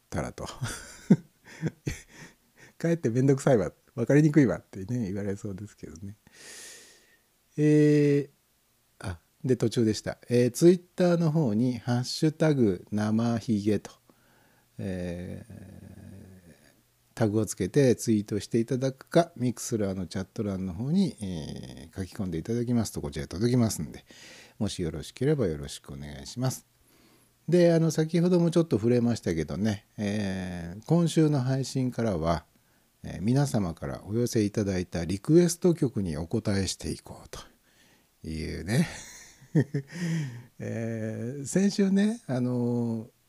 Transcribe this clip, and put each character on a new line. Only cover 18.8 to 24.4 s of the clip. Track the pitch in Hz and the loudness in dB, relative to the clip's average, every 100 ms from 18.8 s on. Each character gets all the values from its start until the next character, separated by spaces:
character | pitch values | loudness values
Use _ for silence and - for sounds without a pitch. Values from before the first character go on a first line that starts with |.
| 131 | -4
く | 135 - | -6 0
か、 | 165 170 - | 2 2 -2
Mixlr | 123 110 - 113 98 | -4 -4 -4 -2 -2
の | 95 90 | -4 -6
チ | 101 | -8
ャ | |
ッ | 95 | -8
ト | - | -6
欄 | 104 92 95 | -6 -4 -6
の | |
方 | 87 127 | -6 -2
に、 | 180 185 - | 0 0 -2
え | 98 87 71 - - 64 82 | -8 -8 -8 -12 -14 -16 -14
ー、 | - | -10
書 | |
き | 92 | -10
込 | - 95 | -8 -6
ん | |
で | 80 | -6
い | |
た | - | -4
だ | 117 | -4
き | 120 | 0
ま | 120 | 0
す | 110 | 0
と、 | - | -4
こ | 73 | -8
ち | 71 | -8
ら | 69 | -8
へ | |
届 | 82 120 | -2 2
き | 127 | 4
ま | 113 | 2
す | - | 0
ん | 71 | -8
で、 | - - - - - | -12 -20 -20 -20 -20